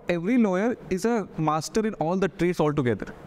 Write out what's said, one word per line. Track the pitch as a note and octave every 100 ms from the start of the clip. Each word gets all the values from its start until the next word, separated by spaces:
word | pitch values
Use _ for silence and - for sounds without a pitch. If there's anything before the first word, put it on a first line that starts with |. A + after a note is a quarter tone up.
| -
every | F3 F3+ B3+ G#3+
lawyer | F3+ A#3 - -
is | F#3 A3+
a | A#3 F3+ -
master | D3+ D#3 - A3+
in | G#3+ -
all | D#3 F#3+
the | F#3+ -
trades | F3 F3
altogether। | D3+ D3 A#2+ G2+ - -